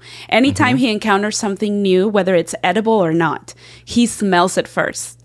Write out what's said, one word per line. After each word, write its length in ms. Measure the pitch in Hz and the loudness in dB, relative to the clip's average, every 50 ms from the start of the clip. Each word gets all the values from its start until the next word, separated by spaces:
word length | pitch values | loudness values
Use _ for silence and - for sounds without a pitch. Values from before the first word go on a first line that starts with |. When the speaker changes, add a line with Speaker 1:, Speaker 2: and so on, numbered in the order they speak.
| - - - - - - | -14 -20 -20 -18 -6 -2
Speaker 1:
Anytime 460 | - 226 269 285 - - 277 247 254 | 0 2 2 2 2 2 2 2 2
Speaker 2:
Mm-hmm. 100 | 254 269 | 2 0
Speaker 1:
he 60 | 226 | 0
encounters 460 | 208 196 - 220 196 202 208 214 - | 0 -2 0 0 0 0 0 -2 -4
something 440 | - 226 202 196 190 220 208 208 202 | -2 -2 -2 -2 -2 -2 -2 0 0
new, 260 | 202 190 185 185 190 | 2 2 4 2 2
whether 280 | 220 202 202 180 190 185 | 2 2 0 2 2 2
it's 200 | 165 - - - - - | 0 0 -2 -4 -4 -2
edible 300 | 180 180 220 208 226 226 | 0 0 0 0 2 2
or 200 | 208 175 160 160 | 2 2 2 2
not, 400 | 170 165 151 139 - - - - - - - - - - | 0 0 0 -2 -6 -10 -16 -20 -20 -20 -20 -20 -20 -14
he 220 | - - 233 240 | -4 0 0 0
smells 520 | 233 - - 208 190 175 175 180 185 - | 0 0 -2 -2 2 2 2 2 2 0
it 100 | 180 - | -2 -4
first. 520 | - - 175 - - - - - - - - | -4 -4 -4 -4 -4 -6 -8 -12 -14 -16 -20